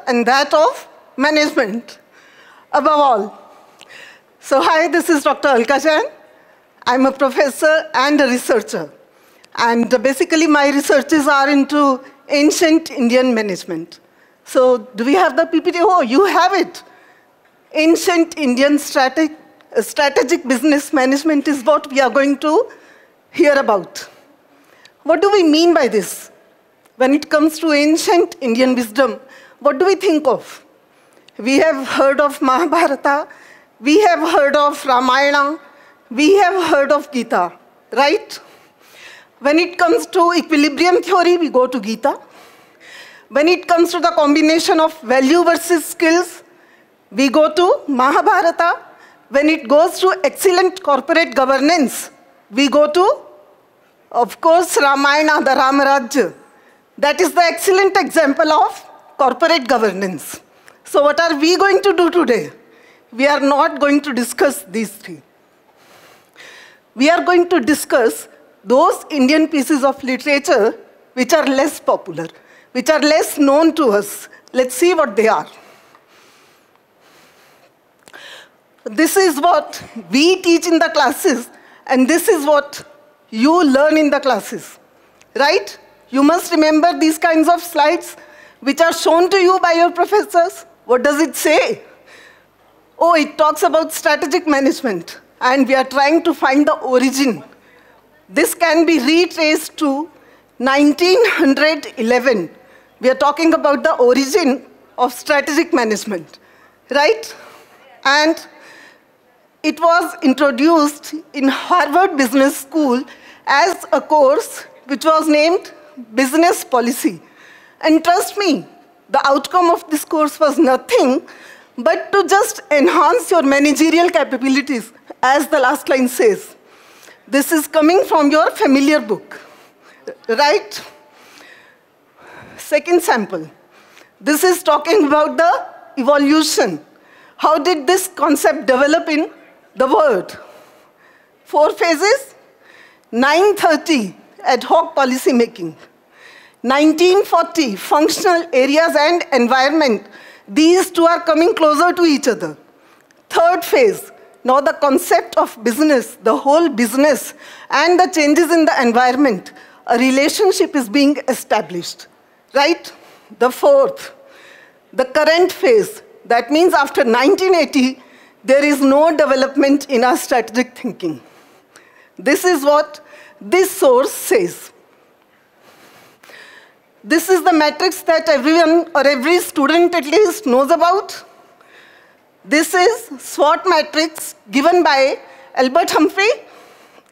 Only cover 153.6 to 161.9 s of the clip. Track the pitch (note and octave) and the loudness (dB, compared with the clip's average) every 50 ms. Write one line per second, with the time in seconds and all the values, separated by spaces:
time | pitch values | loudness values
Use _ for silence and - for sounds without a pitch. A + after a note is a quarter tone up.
153.6 | - - - D4 B3+ G#3 F3+ B2 - - - - - - _ _ - A#3+ B3+ C#4 | -2 -2 2 2 2 2 0 -4 -10 -18 -20 -20 -20 -20 _ _ -2 0 0 0
154.6 | C4+ D#4+ D#4 - C#4+ C#4+ C4 - - - F#4 E4+ - - - D#4 E4+ - - A#3+ | 0 -2 -2 -2 0 0 0 0 0 0 0 0 0 -2 -2 -2 -2 -2 -6 -6
155.6 | G#3+ A#3+ A3+ C#4+ D#4 D#4 C#4+ A#3+ A3+ - - - - A3+ G#3 F#3+ - C4+ C#4+ E4 | -6 -4 -2 0 0 2 2 0 0 -4 -12 -4 -2 -2 -2 0 0 2 2 2
156.6 | E4+ D#4+ B3+ G3+ A#3+ G#3+ B3+ C4+ C#4+ D4+ C4+ G#3 - - - - - - - - | 2 0 0 -2 -2 -2 0 2 2 2 0 -2 -4 -12 -16 -20 -20 -20 -20 -20
157.6 | - - - C4 D4+ E4+ F4+ E4+ F4+ F#4 F4+ D#4+ D4 D4 D4 D#4 E4+ D4 E4+ E4 | -8 -4 -2 0 2 2 2 2 2 0 0 0 0 2 2 2 2 2 2 2
158.6 | D#4 D#4 D#4+ - C4 A#3+ A3 A#3+ B3+ B3+ B3 B3+ D4 C4 G#3 F3+ - - - - | 2 2 2 2 0 2 2 2 2 2 2 2 0 0 0 -2 -8 -14 -20 -20
159.6 | - - - - _ - A#3+ A#3 B3+ C4 C4 C4+ C#4 C#4+ C#4 - G#4 F#4 F#4+ - | -20 -20 -20 -14 _ -2 0 0 2 2 2 0 0 0 0 0 0 0 2 0
160.6 | F#4 - - D4 B3 G3 G#3 C#4+ C#4 C#4 D4 A#3+ - - B3+ - - - B3 G#3+ | -2 -2 -2 -4 -4 -2 0 2 2 2 0 -2 -4 -6 -6 -6 -4 -4 -4 -4
161.6 | A3 D3 F3+ F3 E3+ - | -4 -6 -10 -10 -10 -12